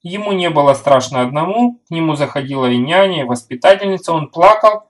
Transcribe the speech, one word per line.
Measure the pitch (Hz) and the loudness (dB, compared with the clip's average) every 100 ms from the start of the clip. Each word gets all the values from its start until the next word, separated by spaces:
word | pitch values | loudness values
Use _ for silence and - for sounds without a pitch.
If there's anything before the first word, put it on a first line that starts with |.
ему | 170 196 208 | -10 -8 -4
не | 190 175 | -2 0
было | 147 143 | 2 2
страшно | 135 - 131 - 131 | 0 2 2 2 -4
одному, | 123 147 170 220 240 240 _ | -4 -2 -2 0 0 -2 _
к | |
нему | 165 160 | -4 -4
заходила | 143 139 147 135 135 127 | -2 -4 -6 -6 -4 -2
и | 123 | 0
няня, | 131 180 196 170 | 0 2 2 0
и | |
воспитательница, | 123 123 - 127 180 196 202 185 - | -4 -6 -8 0 2 4 0 -4 -4
он | 165 147 | -4 -4
плакал | 165 180 214 214 214 | 2 4 6 2 0